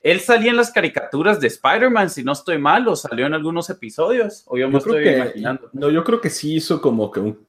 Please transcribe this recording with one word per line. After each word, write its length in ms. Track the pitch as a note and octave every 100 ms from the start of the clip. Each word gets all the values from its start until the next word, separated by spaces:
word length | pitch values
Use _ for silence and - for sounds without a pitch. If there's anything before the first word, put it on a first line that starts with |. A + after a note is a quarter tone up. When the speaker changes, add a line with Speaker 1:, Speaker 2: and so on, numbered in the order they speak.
Speaker 1:
él 200 | A#3+ F#3+
salía 300 | - A#3 A3
en 40 | A#3+
las 140 | A#3
caricaturas 680 | A3+ E3+ - - C#3 E3 G#3
de 80 | B2+
Spider-Man, 600 | - C3+ F#3+ B3+ A3+ F#3
si 140 | D3
no 80 | B2+
estoy 240 | C#3+ - D#3+
mal, 300 | C#3+ F#3 B3
o 80 |
salió 320 | D#3+ C3+ A#2 C3+
en 80 |
algunos 340 | D#3 D#3 E3 E3+
episodios, 760 | F#3 A2+ G#2+ E3+ B3 G#3 - _
o 100 | B2
yo 120 | C3
me 60 |
Speaker 2:
Yo 60 | C#3
creo 160 | C#3 D#3
Speaker 1:
estoy 140 | D3+
Speaker 2:
que, 60 | C3+
Speaker 1:
imaginando. 520 | B2 - A2+ C3 -
Speaker 2:
no, 180 | C3 C#3+
yo 140 | D#3
creo 160 | E3+ A#3
que 100 | E3+
sí 240 | - D3
hizo 260 | D#3 - E3
como 300 | C#3+ A2+ G#2
que 80 | G#2
un, 260 | G#2 A2